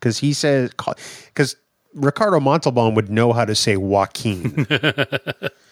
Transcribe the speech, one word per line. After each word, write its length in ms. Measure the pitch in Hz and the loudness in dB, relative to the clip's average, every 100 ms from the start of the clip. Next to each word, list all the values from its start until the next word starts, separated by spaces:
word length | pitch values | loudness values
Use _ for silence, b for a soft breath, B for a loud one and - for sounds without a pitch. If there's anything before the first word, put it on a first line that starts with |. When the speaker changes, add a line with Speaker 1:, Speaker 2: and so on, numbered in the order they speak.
Speaker 1:
'cause 180 | 123 110 | -2 0
he 140 | 143 | -2
says, 400 | 143 147 139 123 - - - B B B | 0 2 2 0 -4 -8 -8 B B B
'cause 220 | - 135 - _ _ _ | -2 -2 -4 _ _ _
Ricardo 440 | - 139 - 214 170 | -2 -2 0 2 2
Montalban 540 | 135 156 151 123 113 | 2 2 2 2 2
would 140 | 110 101 | 2 0
know 240 | 107 120 | 2 2
how 120 | 117 | 2
to 100 | 107 | 0
say 220 | 107 - 98 | 0 0 0
Joaquin. 880 | 95 98 95 - 117 95 - - 127 | 2 2 0 -2 -6 -4 -4 -4 0
Speaker 2:
<laughs> 60 | 151 156 127 135 - - - - - b | 0 0 0 -2 -4 -8 -8 -10 -12 b